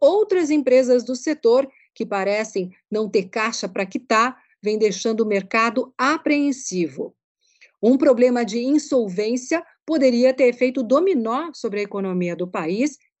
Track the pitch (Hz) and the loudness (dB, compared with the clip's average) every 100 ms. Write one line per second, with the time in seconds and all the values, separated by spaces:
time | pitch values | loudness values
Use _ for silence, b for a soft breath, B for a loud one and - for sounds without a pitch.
0 | 285 392 415 370 302 302 262 254 254 247 | 4 4 2 0 2 2 4 4 4 2
1 | 233 254 - 294 226 247 277 b b - | 0 -6 -4 0 2 2 0 b b -10
2 | 226 202 196 208 220 196 180 b - 214 | -6 -4 -2 -2 -4 -6 -8 b -6 -4
3 | 214 190 190 226 220 226 196 202 190 - | 0 -2 -2 -4 -4 -4 -8 -6 -6 -6
4 | - 220 247 254 b b 208 214 214 190 | 0 0 0 -4 b b -4 0 0 0
5 | 226 220 214 202 196 226 233 226 - - | -4 -2 0 -2 -2 0 0 -2 -6 -2
6 | 262 311 302 294 285 262 - 185 156 131 | -2 -2 -2 0 0 -4 -6 -4 -4 -6
7 | - _ _ _ b b b b 214 262 | -12 _ _ _ b b b b 2 4
8 | 294 233 254 247 226 233 254 294 - 269 | 4 4 4 2 -2 -4 0 0 0 -2
9 | 208 180 214 247 - 330 - b - 320 | -2 -4 -4 -4 -4 -6 -6 b -4 2
10 | 262 240 254 254 247 240 254 262 220 277 | 2 4 2 4 2 2 -2 -2 0 2
11 | 381 302 220 254 330 - 220 202 202 196 | 2 0 -2 -4 -8 -8 -6 -6 -6 -6
12 | 190 180 175 165 180 196 160 202 294 - | -4 -2 -4 -4 -6 -6 -4 -2 -4 -6
13 | _ _ | _ _